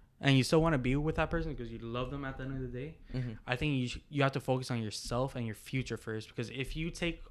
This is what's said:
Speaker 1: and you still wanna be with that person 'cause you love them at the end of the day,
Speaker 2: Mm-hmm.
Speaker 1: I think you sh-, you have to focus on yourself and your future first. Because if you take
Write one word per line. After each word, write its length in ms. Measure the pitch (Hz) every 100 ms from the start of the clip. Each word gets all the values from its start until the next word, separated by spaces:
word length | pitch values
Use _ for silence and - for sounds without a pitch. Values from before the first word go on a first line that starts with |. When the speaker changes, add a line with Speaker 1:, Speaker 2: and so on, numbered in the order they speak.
| - -
Speaker 1:
and 160 | 143 135
you 60 |
still 180 | 120 165
wanna 160 | 165 151
be 180 | 123 139
with 200 | 151 156
that 140 | 160
person 220 | 170 160 127
'cause 140 | 120
you 100 | 113
love 320 | 113 120 127
them 120 | 143
at 140 | 135 135
the 60 | 131
end 80 |
of 80 | 135
the 60 | 127
day, 300 | 123 147 165 -
Speaker 2:
Mm-hmm. 180 | 127 123 107 -
Speaker 1:
I 80 | 123
think 180 | 151 139
you 120 | 123
sh-, 120 | - -
you 120 | 147
have 80 | 139
to 60 | 131
focus 300 | 117 131 127
on 100 | 120
yourself 540 | 110 - - 120 135 131
and 100 | 117
your 100 | 104
future 420 | - 135 123 113
first. 320 | - 110 110
Because 200 | - 117
if 260 | 120 131 156
you 140 | 165
take 320 | 165 175 160 -